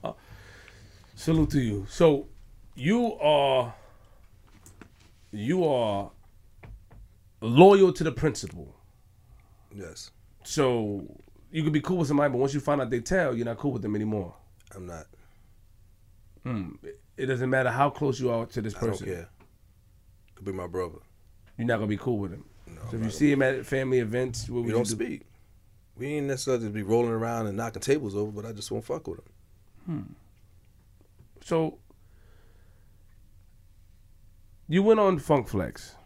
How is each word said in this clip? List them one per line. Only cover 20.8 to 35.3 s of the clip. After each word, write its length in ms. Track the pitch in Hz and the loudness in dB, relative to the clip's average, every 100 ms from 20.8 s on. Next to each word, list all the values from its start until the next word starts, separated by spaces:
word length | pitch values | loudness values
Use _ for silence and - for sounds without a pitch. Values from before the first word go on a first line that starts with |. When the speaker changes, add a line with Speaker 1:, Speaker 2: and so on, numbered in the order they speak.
| 87 80 - - - - - - | -6 -8 -20 -20 -20 -20 -20 -6
Speaker 1:
You're 100 | 117 | -2
not 80 | 113 | 0
gonna 100 | 107 | 0
be 100 | 104 | -2
cool 200 | - 113 | -2 -4
with 140 | 98 | -4
him. 140 | 80 - - - | -10 -18 -20 -20
Speaker 2:
No, 80 | - | -16
Speaker 1:
So 60 | |
Speaker 2:
I'm 60 | 113 | -10
Speaker 1:
if 60 | |
you 60 | 113 | -6
Speaker 2:
not 100 | 110 | -4
Speaker 1:
see 220 | 101 147 139 | 2 4 4
Speaker 2:
gonna 100 | 131 | 2
Speaker 1:
him 80 | 135 | 0
at 60 | - | -2
family 320 | 135 131 127 | -2 2 2
events, 500 | 113 117 127 120 113 | 2 -2 -2 -4 -6
what 60 | 120 | -4
would 60 | 120 | 0
Speaker 2:
We 20 | |
Speaker 1:
you 40 | 110 | 0
Speaker 2:
don't 80 | 113 | 0
Speaker 1:
do? 20 | 110 | -2
Speaker 2:
speak. 260 | 113 - - - - - _ - _ - | -4 -8 -14 -20 -20 -20 _ -20 _ -10
We 100 | 131 | -6
ain't 180 | 151 139 | -4 -2
necessarily 440 | 135 - 127 113 | -4 0 0 0
be 120 | 104 | -4
rolling 300 | 98 113 120 | 0 2 2
around 340 | 113 113 117 107 | 0 -2 -2 -4
and 100 | 98 | -4
knocking 260 | 113 104 | -6 -6
tables 320 | 117 147 123 101 | 0 0 0 -4
over, 160 | 104 | -4
but 160 | 104 107 | -6 -12
I 60 | |
just 180 | 107 107 | -12 -8
won't 120 | 110 113 | -8 -6
fuck 220 | 147 - | -8 -8
with 120 | 85 | -14
him. 60 | - - - - - - - | -16 -20 -20 -20 -20 -20 -10
Speaker 1:
Hmm. 280 | 160 - - - - - - - - _ - _ - - - | -8 -10 -18 -20 -20 -20 -20 -20 -20 _ -20 _ -20 -20 -20
So 360 | - 165 - - - - - - - - - - - - - - - - - - - - - - - - - - - - - - - | -4 -2 -2 -6 -20 -20 -20 -20 -20 -20 -20 -20 -20 -20 -20 -20 -20 -20 -20 -20 -20 -20 -20 -20 -20 -20 -20 -20 -20 -20 -20 -20 0
you 160 | 160 | 2
went 160 | 202 220 | 6 6
on 200 | 202 180 | 6 2
Funk 280 | - | 4